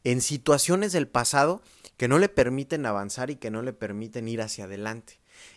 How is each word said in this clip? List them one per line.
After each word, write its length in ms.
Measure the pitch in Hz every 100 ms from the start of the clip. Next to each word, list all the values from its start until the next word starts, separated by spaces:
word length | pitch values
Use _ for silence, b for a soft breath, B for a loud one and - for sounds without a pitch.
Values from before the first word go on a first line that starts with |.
en 160 | 123 123
situaciones 720 | - 147 - 143 - 180 208
del 160 | 180 143
pasado 540 | 123 120 143 147 190 B B B -
que 100 | 123
no 120 | 147
le 100 | 202
permiten 560 | - 123 131 139 160
avanzar 460 | 127 101 101 - 127
y 60 | 139
que 140 | 113
no 120 | 110
le 100 | 127
permiten 560 | 110 104 101 110 120 113
ir 140 | 113
hacia 220 | 107 -
adelante. 540 | 95 98 107 113 - - B B B